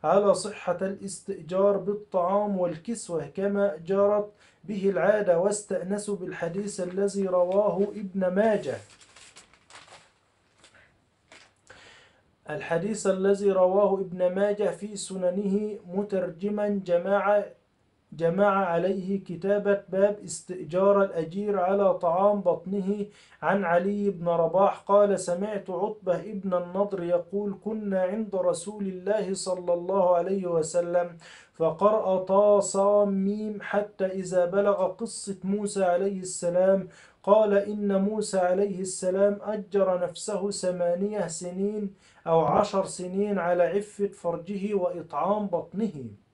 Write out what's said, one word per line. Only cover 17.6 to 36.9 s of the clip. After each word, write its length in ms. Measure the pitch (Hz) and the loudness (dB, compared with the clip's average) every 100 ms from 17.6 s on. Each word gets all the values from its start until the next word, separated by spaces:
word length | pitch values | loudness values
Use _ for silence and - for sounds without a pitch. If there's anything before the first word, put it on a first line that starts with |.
| _ _ _ _ _ | _ _ _ _ _
جمع 520 | 147 165 180 202 196 185 | -2 0 4 4 4 2
عليه 580 | 170 180 196 185 196 | 2 0 -2 -2 -4
كتابة 580 | - 170 196 208 202 196 - | -4 -6 0 0 2 0 0
باب 300 | 180 202 208 175 | 2 2 2 -10
استئجار 800 | - - 175 151 175 196 202 | -14 -12 -12 -4 2 4 6
الأجير 560 | 196 170 160 185 208 202 | 4 0 -4 -4 -2 0
على 340 | 180 202 196 | 0 2 2
طعام 480 | 180 175 170 202 208 | 2 2 2 2 4
بطنه 640 | 175 165 190 202 190 208 202 - - _ | 2 0 -2 -4 -2 -4 -4 -10 -20 _
عن 220 | 151 190 | 0 0
علي 460 | 180 175 190 202 202 | 2 2 2 0 -2
بن 180 | 170 170 | -2 -2
رباح 520 | 170 165 175 196 - | 2 2 4 2 2
قال: 400 | - 202 202 190 | 4 6 6 2
"سمعت 500 | - 175 202 208 - | -2 -4 -4 -6 -6
عتبة 500 | 175 208 214 185 170 | -4 -4 -4 -2 -2
ابن 340 | 180 214 190 | -2 -8 -2
النضر 500 | 180 175 185 202 185 | -2 -2 -2 -2 -2
يقول: 520 | 170 175 175 196 208 190 208 | 0 0 0 -6 -4 -6 -8
'كنا 360 | 220 208 190 | -6 -2 0
عند 340 | 185 208 214 190 | 0 -2 -4 0
رسول 480 | 180 170 - 214 196 | 0 0 -6 -6 -6
الله 460 | 180 185 214 185 | -6 -2 -2 -2
صلى 400 | 190 190 180 175 | -4 -4 -4 -2
الله 420 | 175 175 196 180 175 | -2 0 2 4 4
عليه 320 | 180 196 180 | 2 -2 0
وسلم 680 | 165 156 175 175 175 175 175 - - - | -2 0 -2 0 0 -2 -8 -20 -20 -20
فقرأ 640 | _ 160 160 202 220 185 185 | _ -2 2 2 4 0 -2
طا 420 | 185 190 208 202 | 2 4 6 6
صام 680 | 196 196 196 208 202 196 190 | 4 2 4 4 4 2 -2
ميم 320 | 208 214 208 | -2 -6 -8
حتى 440 | - 202 208 - 190 | -4 -2 -4 -4 -4
إذا 400 | 190 175 180 175 | -4 -2 2 2
بلغ 420 | 196 202 190 180 | 2 2 2 0
قصة 500 | - 226 - - 196 | -2 -10 -10 -10 -8
موسى 400 | 190 202 202 196 | -2 -2 -2 0
عليه 360 | 185 175 196 196 | 2 2 0 -4
السلام 680 | 180 - 175 175 185 196 180 | -8 -6 -2 2 4 4 0